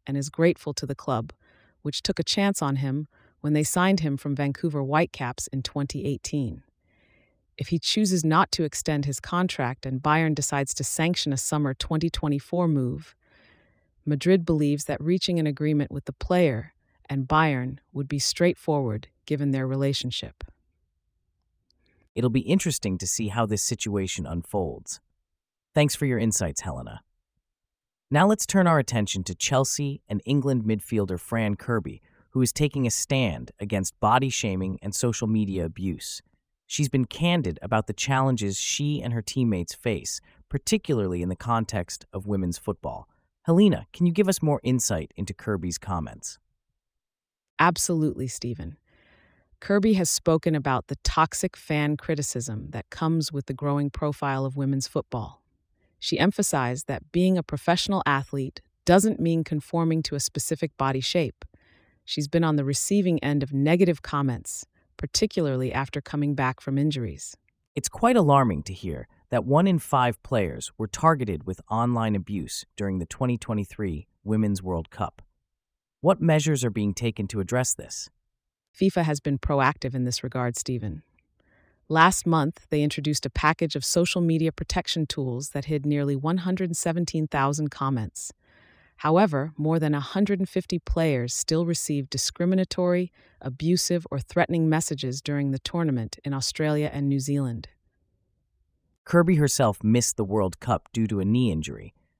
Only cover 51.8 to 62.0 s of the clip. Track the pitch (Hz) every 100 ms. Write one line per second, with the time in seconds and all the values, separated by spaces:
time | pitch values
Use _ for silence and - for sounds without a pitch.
51.8 | 147 151 - 147 139 123 120 110 139 113
52.8 | - - 165 165 147 143 - 127 143 143
53.8 | 143 - 147 - 139 135 135 139 135 135
54.8 | - 143 - 120 104 - _ _ _ _
55.8 | _ - - - 185 - - 147 123 131
56.8 | - - - 175 185 185 - 147 170 180
57.8 | - - 143 135 - 139 135 - _ _
58.8 | - 190 214 - 165 165 - 151 - 170
59.8 | 165 160 - 143 - 139 - 156 156 -
60.8 | 135 131 - 175 135 - - _ _ _
61.8 | _ _